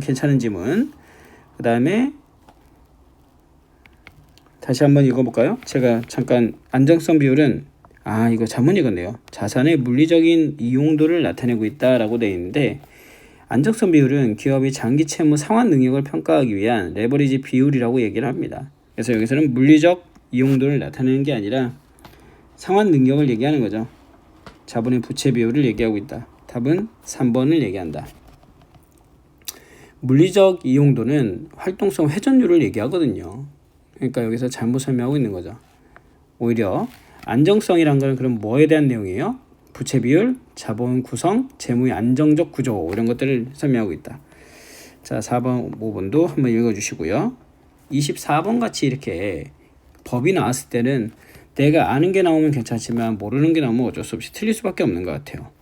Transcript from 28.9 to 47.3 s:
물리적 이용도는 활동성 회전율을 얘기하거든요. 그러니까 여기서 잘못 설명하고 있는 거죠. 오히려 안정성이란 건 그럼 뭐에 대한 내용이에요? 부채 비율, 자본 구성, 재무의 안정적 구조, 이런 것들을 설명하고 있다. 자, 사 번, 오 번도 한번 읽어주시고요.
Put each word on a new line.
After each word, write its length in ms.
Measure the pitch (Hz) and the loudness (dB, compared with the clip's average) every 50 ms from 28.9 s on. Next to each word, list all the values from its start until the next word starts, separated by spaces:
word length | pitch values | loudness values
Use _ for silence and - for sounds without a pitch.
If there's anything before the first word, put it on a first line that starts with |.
| _ _ _ _ _ _ _ _ _ _ _ - - - - - - - - - _ _ | _ _ _ _ _ _ _ _ _ _ _ -18 -18 -18 -20 -20 -20 -20 -20 -20 _ _
물리적 640 | - 127 131 143 180 185 185 196 190 190 185 180 - | 0 2 4 4 4 4 6 4 4 4 4 0 0
이용도는 840 | 127 131 143 143 143 123 113 113 123 147 147 123 101 87 - - - - | 0 2 4 4 4 4 2 0 0 0 0 0 -2 -4 -6 -10 -16 -18
활동성 560 | - - 185 190 - 208 190 - - 156 143 | -10 -8 -8 -4 -2 -2 -2 0 0 0 0
회전율을 500 | 147 208 - 269 269 254 240 175 175 165 | -2 -2 0 2 4 4 4 4 4 4
얘기하거든요. 880 | 123 95 - 104 107 143 185 175 156 120 92 92 87 85 98 127 143 143 - _ _ _ _ _ _ _ _ | 4 2 0 -2 -4 -2 -2 -2 -2 -2 -2 -4 -8 -12 -14 -14 -16 -16 -18 _ _ _ _ _ _ _ _
그러니까 280 | - 135 123 127 123 117 | -8 -6 -4 -4 -4 -4
여기서 260 | 110 113 120 127 127 | -2 -4 -4 -4 -6
잘못 280 | - - 117 117 123 | -6 -4 -4 -2 -2
설명하고 400 | 135 - 139 131 120 120 131 147 | -2 -2 -2 -2 -2 -2 -2 -2
있는 140 | 147 123 104 | -2 -2 -2
거죠. 260 | 95 90 90 90 113 - - _ _ _ _ _ _ - _ _ _ _ _ _ _ | -4 -8 -10 -12 -16 -18 -20 _ _ _ _ _ _ -20 _ _ _ _ _ _ _
오히려 500 | - 120 117 117 113 104 92 101 170 226 - - - - - - - - | -4 -2 -2 0 0 0 -2 -2 -4 -4 -6 -10 -18 -20 -20 -20 -16 -8
안정성이란 720 | - 110 135 151 185 208 214 - - 180 165 160 147 143 | -2 0 2 4 4 4 2 2 2 2 2 4 4 2
건 180 | 135 139 135 131 | 2 2 0 -2
그럼 200 | 131 127 127 120 | -2 -2 -2 -2
뭐에 320 | 107 107 107 120 143 156 | -2 -4 -2 4 4 4
대한 200 | 151 156 151 147 | 6 6 4 4
내용이에요? 520 | 131 120 110 101 92 90 113 165 226 262 - - _ _ _ _ _ - | 2 0 -2 -4 -6 -6 -4 -4 -4 -6 -8 -12 _ _ _ _ _ -14
부채 260 | - - - - 127 | -12 -8 -2 -2 0
비율, 360 | 113 123 147 185 226 254 254 254 - _ _ | 2 2 2 4 2 2 -2 -4 -10 _ _
자본 480 | - - - 107 113 123 123 127 127 | -12 -10 -8 -6 -4 -4 -2 -2 -4
구성, 480 | 127 - 120 113 - 175 208 247 262 - - | -4 -6 -8 -4 -2 0 0 0 -2 -4 -10
재무의 340 | - - - 120 120 127 127 | -12 -6 -4 -2 0 0 0
안정적 600 | 82 90 110 123 127 147 151 151 151 156 165 - | -2 -2 0 0 2 2 4 4 4 2 0 -2
구조, 360 | - - 113 123 107 95 80 85 98 | -4 -6 -4 -4 -4 -4 -4 -4 -4
이런 140 | 117 113 | -2 -2
것들을 400 | 117 120 - 139 139 135 120 113 131 - | -2 -2 -2 -2 -2 -2 -2 -4 -6 -8
설명하고 400 | - 156 139 127 113 110 95 78 | -4 -2 0 0 0 -2 -4 -6
있다. 260 | - - - - - - _ - - - - - - - - - - - - - _ | -10 -12 -16 -18 -18 -20 _ -20 -20 -20 -20 -20 -20 -20 -20 -20 -20 -20 -20 -20 _
자, 200 | - - 127 113 | -12 -8 -8 -8
사 180 | 107 - 120 123 | -4 -4 -4 -2
번, 340 | 123 127 123 120 - - - 107 | -2 -2 -2 -2 -4 -6 -10 -8
오 120 | 110 110 | -8 -8
번도 360 | 101 95 95 98 123 156 175 | -6 -6 -6 -2 0 0 0
한번 240 | 170 - 160 131 123 | 0 0 -2 0 0
읽어주시고요. 840 | 113 113 120 117 104 101 - - - - 80 82 101 143 196 247 | 2 2 0 0 -2 -4 -6 -8 -8 -8 -6 -4 -2 -2 -2 -4